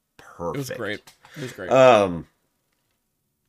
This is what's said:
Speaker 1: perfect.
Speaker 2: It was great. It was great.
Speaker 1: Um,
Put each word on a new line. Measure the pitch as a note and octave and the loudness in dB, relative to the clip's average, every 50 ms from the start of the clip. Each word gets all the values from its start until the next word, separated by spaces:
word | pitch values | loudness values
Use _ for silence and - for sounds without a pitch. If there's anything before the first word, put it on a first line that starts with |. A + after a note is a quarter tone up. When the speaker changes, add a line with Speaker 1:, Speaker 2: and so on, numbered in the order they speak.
| _ _ _ _ | _ _ _ _
Speaker 1:
perfect. | - - - - E2+ E2+ G2+ | -20 -20 -16 -12 -10 -8 -8
Speaker 2:
It | C#3+ | -8
was | C3+ B2+ | -10 -12
great. | - A#2+ A2 G2+ G#2+ - _ - - _ _ _ - | -12 -12 -10 -10 -12 -12 _ -20 -20 _ _ _ -18
It | D#3+ | -16
was | C3+ A#2+ | -16 -14
great. | - - F#2 F2+ | -14 -12 -6 0
Speaker 1:
Um, | A#2+ C3+ C3 B2+ A#2 G#2 G2+ F#2 F2 D#2+ D2 _ _ _ _ _ _ _ _ _ _ _ _ _ _ _ _ _ _ _ _ _ _ _ _ | 4 6 6 6 6 6 2 0 -4 -8 -12 _ _ _ _ _ _ _ _ _ _ _ _ _ _ _ _ _ _ _ _ _ _ _ _